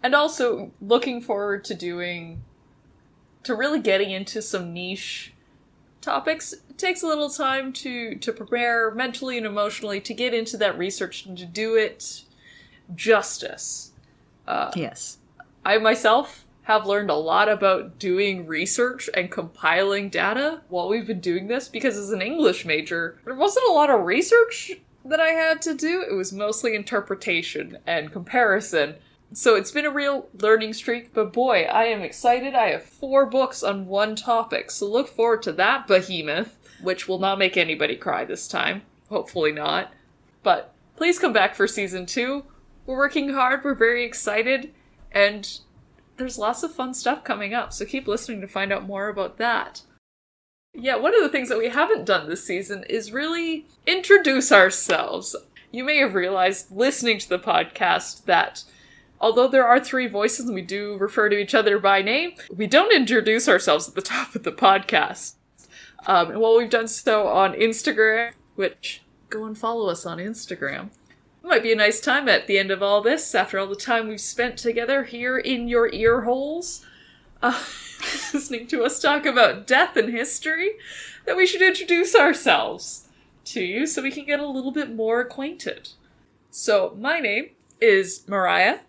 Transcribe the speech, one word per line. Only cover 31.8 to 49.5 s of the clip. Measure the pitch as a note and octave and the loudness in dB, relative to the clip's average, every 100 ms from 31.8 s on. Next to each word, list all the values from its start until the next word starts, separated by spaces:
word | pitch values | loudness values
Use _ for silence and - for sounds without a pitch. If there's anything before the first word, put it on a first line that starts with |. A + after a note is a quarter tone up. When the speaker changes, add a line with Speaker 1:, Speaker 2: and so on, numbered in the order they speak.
| A3+ | 2
Speaker 1:
am | G#3+ | -2
excited. | F3 - B3 B3 C4+ | -6 -2 2 2 2
I | C4 G#3 | 0 2
have | D3+ | 0
four | - - C4+ C4+ C4 | -8 -12 0 2 4
books | B3+ C4 - | 2 0 -2
on | - G3+ F#3 | -4 -4 -4
one | G3 G#3+ A3 | -2 0 -2
topic, | - A3+ A3+ - - | 0 0 0 -6 -6
so | - G3+ | -8 -2
look | A3+ C4 | -2 -2
forward | - A#3 A3 | 0 2 2
to | G3 | -2
that | D#3 G3 C4 - | 0 2 2 2
behemoth, | F#3+ F#3 F3 D3+ D#3+ A3 _ _ - | 2 2 -6 -4 -4 -6 _ _ -8
which | F3+ F#3 - | -6 -4 -4
will | F#3 | -2
not | F#3+ G3 | 0 2
make | F#3+ F#3 | 2 2
anybody | E3 D#3 D#3 B2 | 0 0 -2 -2
cry | - - - | -4 -4 -4
this | - - | -8 -6
time. | - - G3 - _ _ | -2 -2 -4 -10 _ _
Hopefully | G#3 - F3+ D3+ | -8 -6 -2 -2
not. | D3+ D3+ D#3+ G3 - _ _ _ _ | 0 -4 -4 -6 -16 _ _ _ _
But | - F3 - _ _ - | 2 2 0 _ _ -2
please | E4 F4 | 0 2
come | F4 | 2
back | G#3+ G3 - | 2 2 2
for | G3 | -2
season | - G3 F#3 F3+ | 0 -6 -6 -6
two. | - B3 C#4+ - _ _ _ - | -4 -4 -6 -10 _ _ _ -10
We're | C4 | 0
working | C#4 D4+ C#4 | 0 0 -2
hard, | C4+ B3+ C4+ | 0 0 0
we're | C#4+ | -2
very | C4+ A3+ A#3+ A#3+ | 2 2 2 -4
excited, | - - G#3 A3+ C4 C#4 _ _ _ - | -6 -4 -2 0 -2 -4 _ _ _ -4
and | G3+ G3+ G#3 G3 - _ _ _ _ _ - | 2 2 2 -12 -14 _ _ _ _ _ -8
there's | B3+ A#3+ | -8 -2
lots | G#3+ A#3+ | -2 -2
of | E4 D#4+ | -6 -6
fun | B3+ | -8
stuff | B3+ A#3+ B3 | -4 -2 -4
coming | - G#3 G3+ A#3 | -4 -6 -4 -6
up, | - | -6
so | - A3 | -10 -8
keep | C4+ C4 | -6 -4
listening | G#3+ - G#3+ | -4 -6 -12
to | G3 | -8
find | F#3+ G3 | -6 -4
out | F#3+ G3 | -4 -6
more | G3 G3+ | -6 -6
about | G3 F#3 - | -4 -6 -4
that. | A#3 | -2